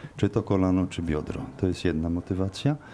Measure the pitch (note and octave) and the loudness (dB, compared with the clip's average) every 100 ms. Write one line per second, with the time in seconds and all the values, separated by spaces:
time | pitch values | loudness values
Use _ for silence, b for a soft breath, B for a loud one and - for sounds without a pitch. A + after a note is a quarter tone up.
0 | B - G2+ A2+ G#2 G2 F#2 F#2 F2+ - | B 0 2 2 2 4 4 4 2 -2
1 | E2+ D2+ - - - - F#2+ F2 F2+ D#2 | -2 -2 -2 -6 -8 -2 0 2 0 0
2 | E2 F2 - F#2 F#2+ - C#3 D3 B | 0 -2 -2 -2 -2 0 0 0 B